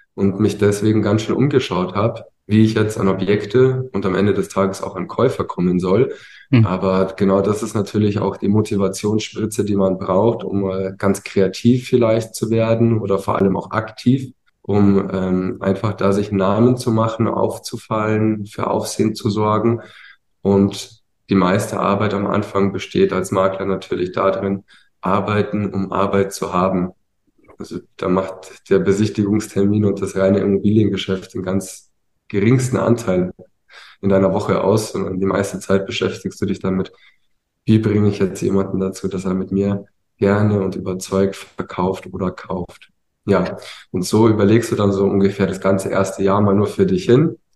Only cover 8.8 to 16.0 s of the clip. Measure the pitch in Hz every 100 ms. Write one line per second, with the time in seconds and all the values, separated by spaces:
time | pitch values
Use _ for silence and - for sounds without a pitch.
8.8 | 95 95 104 107 - 107 110 - 101 101
9.8 | 95 92 95 92 113 113 - 98 95 95
10.8 | 95 98 98 98 - 101 92 - 117 127
11.8 | - 123 113 113 113 - 110 113 113 113
12.8 | 117 110 101 98 - - 95 90 - -
13.8 | - - 120 131 127 - _ _ - 101
14.8 | 101 98 90 95 92 92 92 - 95 95
15.8 | 110 95